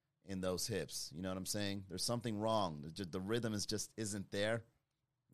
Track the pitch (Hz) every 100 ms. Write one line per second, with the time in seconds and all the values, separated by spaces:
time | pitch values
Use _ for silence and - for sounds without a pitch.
0 | _ _ - 95 92 90 - 101 73 -
1 | - 73 95 92 95 107 101 98 98 92
2 | - 120 120 104 110 110 95 76 73 80
3 | 95 95 92 113 117 107 - 107 - -
4 | 110 104 92 101 104 117 - _ _ _
5 | _ _ _